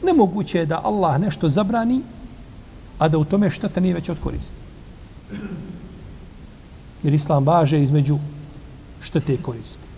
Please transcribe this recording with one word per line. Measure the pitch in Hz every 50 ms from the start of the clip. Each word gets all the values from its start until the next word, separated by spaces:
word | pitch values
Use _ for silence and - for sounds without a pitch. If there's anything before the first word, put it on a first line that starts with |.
| -
Nemoguće | 349 359 311 220 185 170 208 190 - - 180
je | 165
da | 151 160 - -
Allah | - 214 208 185 165 143 135
nešto | 190 214 - - - 160
zabrani, | 135 175 208 190 202 233 226 233 247 262 - - - - - - - - - - - - - - - - - - - -
a | 156 160
da | 151 160
u | 151
tome | 147 - 202 208 185
šteta | - - - 202 - -
nije | 180 185 175
veća | 170 175 - 170
od | 151
koristi. | - - - - - - - - - - - - - - - - - - - - - - 202 208 214 202 - 160 - - - - - - - - - - - - - - - - - - - - - - - - - - - - -
Jer | 156 143
Islam | 151 147 - 156 143 139
važe | 139 165 175 165 143 160 151 143
između | 131 143 151 143 135 147 143 - - - - - - - - - - - - - - - -
štete | - - - 165 - - 139
i | 120 -
koristi. | - 120 113 107 - - - - - -